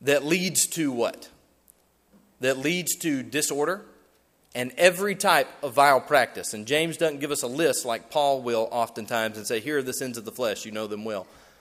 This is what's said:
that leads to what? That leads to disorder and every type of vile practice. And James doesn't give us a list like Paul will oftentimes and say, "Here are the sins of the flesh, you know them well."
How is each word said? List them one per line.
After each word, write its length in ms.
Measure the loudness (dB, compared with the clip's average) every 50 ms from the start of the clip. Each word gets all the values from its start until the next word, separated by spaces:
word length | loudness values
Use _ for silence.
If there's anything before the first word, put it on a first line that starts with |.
that 240 | 0 2 2 2 2
leads 400 | 2 0 0 0 0 0 0 -2 0
to 240 | -2 -2 -2 -2
what? 380 | 0 0 0 0 -2 -4 -14 -20 -20 _ _ _ _ _ _ -20 _ _ _ _ _ _ _ _ _ _ _ _ _ -4
That 180 | 0 0 0 0
leads 380 | 0 0 0 0 -2 -2 -4 -4
to 240 | -2 -2 -2 -2
disorder 640 | -2 -4 -4 -2 -2 -2 -2 -2 0 -2 -2 -4 -8 -14 -20 _ _ _ _ _ _ _ _ _ _ _ -8
and 160 | -6 -6 -6 2 4
every 380 | 6 6 6 4 0 -4 -2
type 320 | 0 2 4 4 4 4 2 -4 -8 -8
of 100 | 0 4
vile 280 | 6 8 8 6 6
practice. 520 | 4 4 4 4 4 2 0 -6 -8 -8 -8
And 120 | -8 -2
James 320 | 0 0 2 2 0 -2 0
doesn't 220 | 0 0 0 -2
give 120 | -4 -4
us 120 | -4 -4 -4
a 40 | -4
list 380 | -2 0 2 2 2 0 -2
like 240 | -2 -4 -4 -6 -4
Paul 320 | 0 2 4 4 2 2
will 260 | 0 0 0 0 0 0
oftentimes 680 | 0 0 -2 -2 -4 -8 -6 -4 -2 -2 -2 -2 -4 -6
and 80 | -6
say, 140 | -4 -4 -4
"Here 180 | -2 -2 -2 -2
are 60 | -2
the 100 | -2 -4
sins 240 | -6 -6 -8 -8 -10
of 80 | -10
the 60 | -10
flesh, 340 | -6 -4 -2 -2 -2 -4 -6
you 60 | -8
know 160 | -8 -8 -6 -6
them 180 | -6 -8 -6
well." 220 | -6 -6 -8 -8 -12 -16 -20 -20 -20 _ _